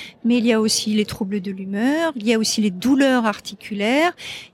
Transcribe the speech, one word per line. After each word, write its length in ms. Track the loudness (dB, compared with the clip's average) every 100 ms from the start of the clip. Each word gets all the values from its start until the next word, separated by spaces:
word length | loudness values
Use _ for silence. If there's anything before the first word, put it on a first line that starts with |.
| -18 -4 0
mais 140 | 2
il 60 | 4
y 60 |
a 80 | 2
aussi 340 | 2 0 0
les 120 | 0 -2
troubles 340 | -4 -4 -4
de 120 | -6
l'humeur, 600 | -8 -6 -2 0 0 -2 -2
il 100 | 0
y 60 |
a 40 | 2
aussi 220 | 2 2
les 100 | 0
douleurs 560 | 0 2 4 4 4 0
articulaires, 880 | -4 -10 -18 -10 -4 0 2 0 -2 -12 -14 -18